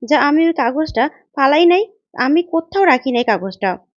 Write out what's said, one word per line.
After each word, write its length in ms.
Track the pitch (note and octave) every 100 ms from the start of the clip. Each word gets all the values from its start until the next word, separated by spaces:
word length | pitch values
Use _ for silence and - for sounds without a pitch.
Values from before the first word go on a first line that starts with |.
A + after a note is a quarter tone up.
যে 140 | A3 D4
আমি 240 | C#4+ D4+
ওই 120 | E4
কাগজটা 500 | E4 A#3 C4+ D#4 A3+ C#4+ - _
ফালাই 320 | - C4+ D4+ E4+
নাই, 160 | F4+ A4 _ _ -
আমি 240 | B3+ D#4+
কোথাও 420 | F4 E4 E4 G4
রাখি 260 | F#4 B3+ C4+
নাই 120 | A#3+
কাগজটা।" 460 | A#3+ G3 F#3+ - G3 F3 _